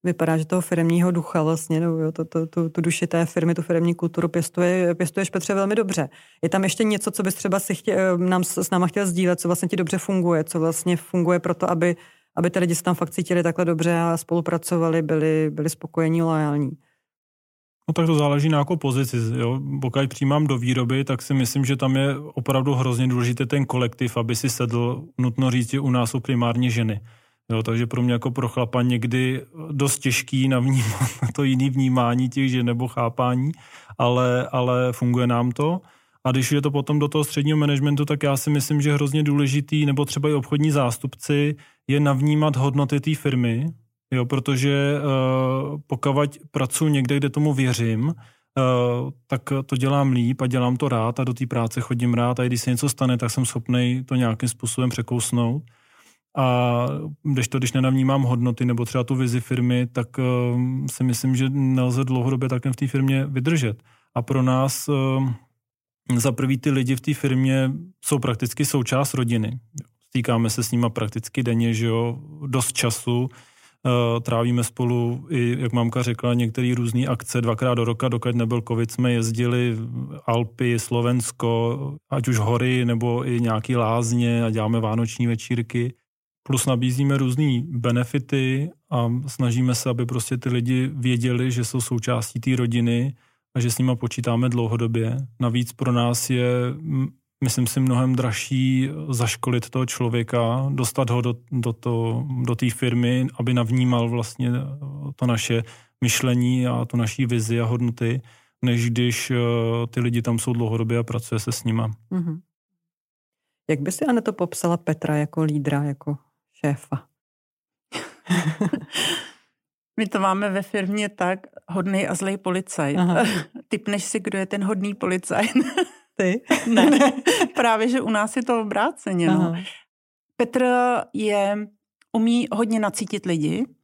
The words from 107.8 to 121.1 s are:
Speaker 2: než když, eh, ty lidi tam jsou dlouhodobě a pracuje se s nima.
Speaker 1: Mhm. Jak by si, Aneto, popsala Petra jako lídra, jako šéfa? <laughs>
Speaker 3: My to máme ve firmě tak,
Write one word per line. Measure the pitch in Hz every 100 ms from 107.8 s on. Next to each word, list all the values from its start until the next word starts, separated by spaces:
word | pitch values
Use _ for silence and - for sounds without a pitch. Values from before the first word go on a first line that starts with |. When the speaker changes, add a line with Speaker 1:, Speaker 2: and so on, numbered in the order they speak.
| 120 117 117 127 - - _ _
Speaker 2:
než | 127 120 117
když, | 117 123 117 -
eh, | 127 120 117 113 117 117
ty | -
lidi | 120 117
tam | 120 117
jsou | 127
dlouhodobě | 120 113 113 113 117
a |
pracuje | 113 117 - 110
se | 117
s | -
nima. | 113 110 110 107 _
Speaker 1:
Mhm. | 185 170 160 _ _ _ _ _ _ _ _ _ _ _ _ -
Jak | 151
by | 143
si, | - 294
Aneto, | 240 220
popsala | 196 175 - 170 170
Petra | - 156 - 151
jako | 147 -
lídra, | 156 147 143 143
jako | 147 139 - 143 _ _ _ _ 147
šéfa? | 135 - 131 - _ _ _ _ _ _ _ _ - - - -
<laughs> | 175 160 160 202 - - - - 339 - - _ _ _ _ _ -
Speaker 3:
My | 214
to | 208
máme | 190 190 208
ve | 190
firmě | 190 208 190 208
tak, | 208